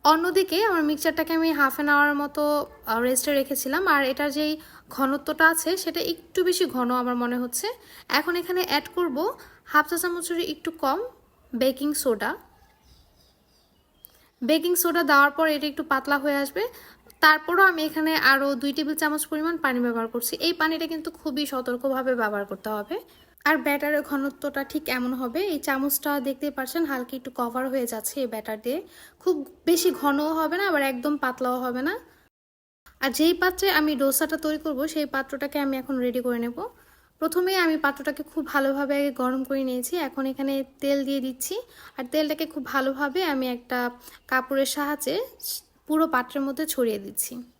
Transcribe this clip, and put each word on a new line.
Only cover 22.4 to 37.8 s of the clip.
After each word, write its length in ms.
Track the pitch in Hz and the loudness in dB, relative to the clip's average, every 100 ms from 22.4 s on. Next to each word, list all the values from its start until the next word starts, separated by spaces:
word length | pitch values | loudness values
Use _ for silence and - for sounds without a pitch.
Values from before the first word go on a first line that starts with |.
| 202 | -6
করতে 200 | 196 214 214 | -8 -6 -6
হবে। 200 | 202 392 - - - _ 285 | -6 -8 -10 -20 -20 _ 0
আর 60 | 311 294 | 2 2
ব্যাটারের 380 | 285 294 302 294 | 0 0 -2 -2
ঘনত্বটা 520 | 277 277 269 294 277 277 | -4 -4 -4 -6 -6 -6
ঠিক 120 | 311 320 254 | -6 -4 -4
এমন 140 | 247 254 | -2 -4
হবে, 180 | 254 269 403 | -4 -2 -2
এই 60 | 302 - | -2 -2
চামচটা 440 | 269 277 - 294 285 262 | -2 0 -2 -2 -2 -2
দেখতেই 260 | 262 294 277 | -4 -6 -6
পাচ্ছেন 260 | 262 330 320 | -6 -2 -2
হালকা 240 | 269 247 262 | -2 -6 -10
একটু 120 | 254 247 | -10 -6
কভার 240 | 233 247 262 | -4 -2 -2
হয়ে 140 | 262 240 | -2 -2
যাচ্ছে 240 | 220 - - | -4 -6 -4
এই 40 | 247 | -4
ব্যাটার 240 | 220 214 214 240 | -4 -8 -6 -4
দিয়ে, 140 | 302 403 - - _ | -6 -8 -20 -20 _
খুব 140 | - 311 277 - - | -2 -2 -2 -6 2
বেশি 200 | 330 370 277 | 4 4 2
ঘনও 280 | 285 285 302 320 | 0 2 0 0
হবে 160 | 311 349 | 0 0
না 40 | 403 | 2
আবার 140 | 311 269 | 2 2
একদম 220 | 247 285 294 | -2 -2 -2
পাতলাও 340 | 262 247 247 254 254 | -4 -2 -2 -2 -2
হবে 160 | 247 285 | -2 -2
না। 60 | 453 - _ _ _ _ _ _ _ - _ | -4 -10 _ _ _ _ _ _ _ -20 _
আর 60 | 269 240 | -4 4
যেই 160 | 320 349 | 4 6
পাত্রে 260 | 370 370 392 320 | 2 2 2 4
আমি 120 | 302 277 | 2 2
ডোসাটা 360 | 277 269 311 311 311 | 2 2 0 0 -2
তৈরি 140 | 302 311 | -2 -4
করব 140 | 262 311 | -2 -2
সেই 140 | 311 294 269 | -2 -2 -2
পাত্রটাকে 420 | 269 277 285 294 277 | -4 -6 -4 -2 0
আমি 100 | 262 | -2
এখন 140 | 262 269 247 | -2 -2 0
রেডি 160 | 247 247 | 0 -2
করে 140 | 240 240 | -2 -4
নেব। 120 | 247 453 - _ _ _ _ | -4 -10 -10 _ _ _ _
প্রথমেই 380 | 311 330 370 381 339 | -2 0 2 4 2
আমি 100 | 311 | 2